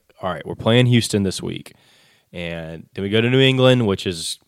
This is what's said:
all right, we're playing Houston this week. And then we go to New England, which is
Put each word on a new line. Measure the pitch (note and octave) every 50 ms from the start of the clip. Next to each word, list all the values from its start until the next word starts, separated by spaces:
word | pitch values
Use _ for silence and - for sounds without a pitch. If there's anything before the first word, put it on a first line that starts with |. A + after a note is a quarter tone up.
| _ _ _ -
all | - F#2
right, | F2 D2+ -
we're | - F#2
playing | - - A2+ A2+ B2 B2+
Houston | A#2+ B2 A#2 G#2+ - - G#2 G2
this | F#2 F2 - -
week. | F2+ E2+ - - - _ _ _ _ _ _ _ _ _ _ _ _ -
And | F2 F2 E2+ E2+ E2 E2 D#2+ E2 E2 - _ -
then | - F#2+
we | G2+
go | G2+ A2
to | A2+ A#2+
New | B2+ C3
England, | C3+ C3 C3 C3 B2+ B2+ B2+ B2 A#2
which | G2+ F#2+ - -
is | G2+ F2 E2 D#2+ - - _ _